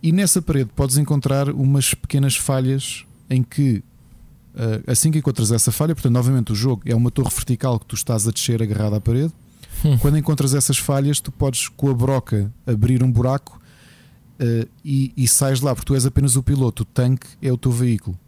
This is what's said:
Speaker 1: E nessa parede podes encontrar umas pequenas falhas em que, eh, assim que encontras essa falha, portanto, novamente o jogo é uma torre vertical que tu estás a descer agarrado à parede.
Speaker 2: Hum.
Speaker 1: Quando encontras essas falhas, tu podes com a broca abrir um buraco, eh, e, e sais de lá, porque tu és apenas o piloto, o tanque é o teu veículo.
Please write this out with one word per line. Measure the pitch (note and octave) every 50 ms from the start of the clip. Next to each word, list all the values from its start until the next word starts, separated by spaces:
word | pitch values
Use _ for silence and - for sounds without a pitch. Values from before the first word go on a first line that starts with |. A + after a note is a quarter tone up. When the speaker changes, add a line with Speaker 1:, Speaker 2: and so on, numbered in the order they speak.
Speaker 1:
E | - D#3+
nessa | D#3+ F#3 G3+ F3 - F#3
parede | E3 - D#3+ C#3 C3 A2 -
podes | - C#3 C3+ C3 C#3+
encontrar | D3 - D3+ C#3+ B2+ C3+ C3+ C#3 C#3+ C#3
umas | C#3+ - C#3 C3+ C#3 C#3 C3 - -
pequenas | - - - - C#3+ C3+ C#3 B2+ -
falhas | - - C#3 C3 C3 B2+ C3+ C3+ C3 - - - - - - - - -
em | C3 B2+ B2+
que, | - - - C#3+ C3+ A#2 G2 - _ _ - - - - - - - - - - - -
eh, | - A#2 A2+ A2 A2 - -
assim | B2+ A2 - D#3
que | D#3 D#3
encontras | C#3+ D3 B2+ - A#2 G#2
essa | A#2 A2+ - -
falha, | A2+ - D3+ D#3+ E3
portanto, | - - C3 A#2+
novamente | B2 B2 B2 C3+ C3 A2+ - A2
o |
jogo | G2+ A2 C3+ B2+ G2+ -
é | - A#2+
uma | A2+ A#2+ B2
torre | - - C3 - -
vertical | - - - B2+ A2+ - C3+ A#2+ A2
que | - -
tu | -
estás | G2+ - - A#2+ A2 G2+ A2+
a |
descer | A2 - - - A#2+ A2+ A2+
agarrado | G#2 G#2 G2+ G#2+ G#2+ G#2
à | G#2+
parede. | G2 - A#2 B2+ D3 E3 D#3 - - - - - - - - - -
Speaker 2:
Hum. | D3+ C#3+ A#2+
Speaker 1:
Quando | - C#3+ D3 D#3
encontras | D3 - D#3 C#3 C#3+ C3+ C3
essas | C#3+ C3+ - C#3 -
falhas, | - - C#3+ C#3 C#3 C#3+ D3 -
tu | - -
podes | C3+ - C#3+ C3+ B2+ - - -
com | - - - C#3
a | C3+
broca | A#2+ A#2+ B2 C#3 C3 - - - G#2+ G2+ G2+ A2+ - -
abrir | - A#2+ G#2+ G#2+ B2 C3 B2+ B2
um | C3
buraco, | A#2+ A2 A#2+ B2+ C3+ C#3 - - - - - - - - - - - - - - - - _ - - -
eh, | B2+ A#2+ A#2 A#2 A2+ - - - _
e, | D3 C#3+ C3+ C3+ C3 - -
e | B2+ A2+
sais | - - C#3+ C3+ C3+ B2
de | C3
lá, | C#3+ B2
porque | - - -
tu | C#3
és | C3+ A#2+
apenas | C#3 - - C#3 C#3 B2
o | C3+ B2+
piloto, | - C#3+ C#3 C3 A#2+ - - A2
o |
tanque | - _ - B2+ B2 C3 B2+ - - - -
é | - C3+
o | B2+ B2
teu | - C3
veículo. | A#2+ A#2 B2+ B2 A#2 G#2 - - F#2 F2+ _